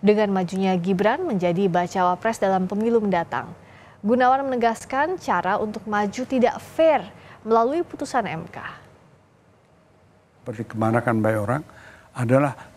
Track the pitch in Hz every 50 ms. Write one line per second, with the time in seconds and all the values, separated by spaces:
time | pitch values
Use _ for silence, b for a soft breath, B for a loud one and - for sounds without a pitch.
0 | - 202 208 208 214 202 196 190 185 175 190 190 190 190 185 180 170 185 196 175
1 | 208 311 349 330 370 349 240 185 175 175 175 170 202 196 165 180 175 175 - 196
2 | 180 180 180 180 - 226 226 - - 196 190 185 185 185 208 202 220 233 233 233
3 | 214 202 185 170 170 - - 123 123 - 170 B B B B B B B B B
4 | - 202 233 240 254 247 262 269 277 269 262 247 226 233 226 - - - - 262
5 | 294 320 370 359 - - 214 180 175 180 202 208 220 214 208 226 - 220 208 208
6 | 208 202 202 - 254 - 269 254 233 - - - - - - - 320 320 302 247
7 | 180 196 - B B B B B B 214 226 226 226 247 285 339 349 - - -
8 | 294 277 - 262 220 175 143 160 165 - - - - - - - - - - _
9 | _ _ _ _ _ _ _ _ _ _ _ _ _ _ _ _ _ _ _ _
10 | _ _ _ _ _ _ _ _ _ - 113 110 113 - - 110 113 110 113 123
11 | - 127 117 110 107 110 110 107 101 101 123 147 160 B B B B B B B
12 | B B B - 123 113 127 135 147 139 123 B B B B